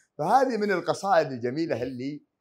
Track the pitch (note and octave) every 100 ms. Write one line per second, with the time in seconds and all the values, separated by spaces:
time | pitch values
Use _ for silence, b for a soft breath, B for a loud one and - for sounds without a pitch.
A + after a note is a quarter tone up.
0 | b - D#3 B3 C4+ A3+ G#3 F#3 F3 D3
1 | G3 F3+ D3 C3 A#2+ C3+ E3 A#2+ C3 B2
2 | C3+ D3 - _